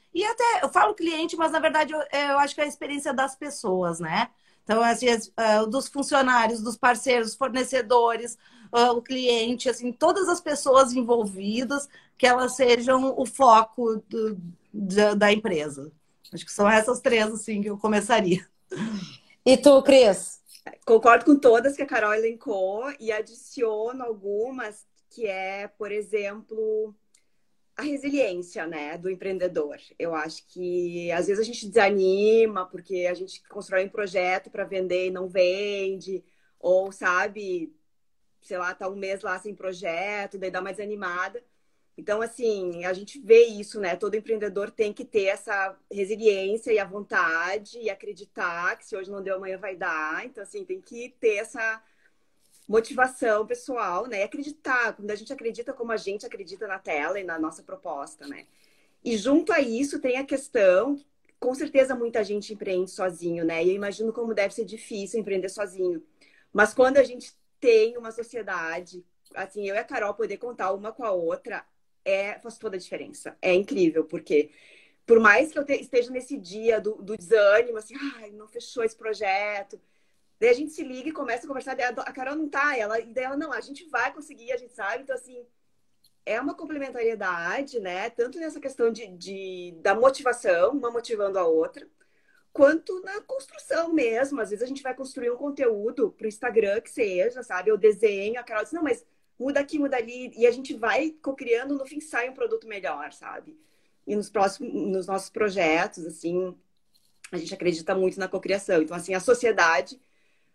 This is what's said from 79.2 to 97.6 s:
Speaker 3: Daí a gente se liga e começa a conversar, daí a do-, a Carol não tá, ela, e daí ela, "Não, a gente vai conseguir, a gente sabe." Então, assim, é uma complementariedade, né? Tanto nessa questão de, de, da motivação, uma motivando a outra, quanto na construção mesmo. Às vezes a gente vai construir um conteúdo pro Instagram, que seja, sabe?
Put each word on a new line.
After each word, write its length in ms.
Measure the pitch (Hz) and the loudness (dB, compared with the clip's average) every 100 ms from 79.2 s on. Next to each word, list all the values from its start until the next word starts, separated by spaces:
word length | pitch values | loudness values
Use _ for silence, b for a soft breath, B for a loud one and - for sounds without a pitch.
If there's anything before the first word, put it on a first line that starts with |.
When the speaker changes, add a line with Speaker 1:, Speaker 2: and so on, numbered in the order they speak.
| 202 196 208 208 196 - _ _ _ _ _ - | -2 -2 -2 -6 -10 -18 _ _ _ _ _ 0
Speaker 3:
Daí 100 | 233 | 2
a 40 | |
gente 180 | 247 302 | 2 0
se 120 | - | -10
liga 260 | 262 254 294 | -12 -10 -10
e 40 | |
começa 320 | 311 262 - 311 | -8 -6 -6 -6
a 20 | |
conversar, 280 | 262 269 262 | -10 -8 -4
daí 100 | 247 | -4
a 40 | |
do-, 100 | 247 | -4
a 100 | 254 | -10
Carol 220 | 262 262 302 | -10 -8 -6
não 140 | 294 | -4
tá, 280 | 277 294 262 | -2 0 0
ela, 220 | 208 226 | -2 -4
e 140 | 233 | -4
daí 120 | 233 254 | -6 -6
ela, 120 | 277 | -6
"Não, 140 | 311 | -6
a 100 | 233 | -8
gente 240 | 247 277 339 | -10 -18 -6
vai 240 | 247 262 | -4 -4
conseguir, 380 | 302 - 226 233 | -6 -18 -16 -8
a 60 | 247 | -8
gente 160 | 247 | -8
sabe." 300 | - 202 240 | -10 -8 -6
Então, 120 | 277 254 | -8 -10
assim, 300 | 254 247 233 _ _ _ _ _ _ _ - | -10 -20 -20 _ _ _ _ _ _ _ -6
é 140 | 220 | -6
uma 160 | 285 - | -6 -8
complementariedade, 1200 | 330 294 269 240 226 220 190 170 170 226 285 240 | -10 -10 -8 -4 -2 -2 -4 -4 -4 -4 -6 -6
né? 300 | 185 180 226 | -6 -6 -6
Tanto 280 | 233 240 330 | -4 -4 -4
nessa 200 | 320 294 | -10 -8
questão 320 | - - 233 | -10 0 0
de, 160 | 220 208 | -2 -12
de, 680 | 180 180 196 190 180 175 165 | -16 -14 -12 -10 -12 -14 -4
da 140 | 196 214 | 0 4
motivação, 800 | 262 269 269 - 214 170 190 | 4 2 -2 0 2 4 4
uma 180 | 285 240 | 2 -2
motivando 480 | 233 233 214 202 190 | -6 -6 -4 -2 0
a 80 | 170 | 2
outra, 400 | 160 170 - - _ _ _ _ _ _ | 2 0 -6 -20 _ _ _ _ _ _
quanto 480 | - 285 320 - 370 | 6 6 6 -2 -10
na 200 | 381 403 | -8 -12
construção 720 | - 539 - 622 - 330 330 | -10 -10 -10 -16 -4 -2 0
mesmo. 460 | 311 233 226 277 269 | 0 0 0 -2 -4
Às 80 | 202 | -6
vezes 120 | 202 | -6
a 40 | 254 | -6
gente 140 | 269 | -8
vai 100 | 262 254 | -10 -10
construir 340 | 262 269 240 | -10 -6 -6
um 40 | 247 | -4
conteúdo 760 | 285 285 247 208 220 294 202 | -6 -2 0 0 -4 -2 -2
pro 160 | - 214 | -2 -10
Instagram, 520 | 208 240 214 202 208 | -6 0 2 2 -2
que 80 | - | -4
seja, 540 | - 208 180 214 247 | -4 -2 0 -2 -2
sabe? 260 | 233 185 | -8 -4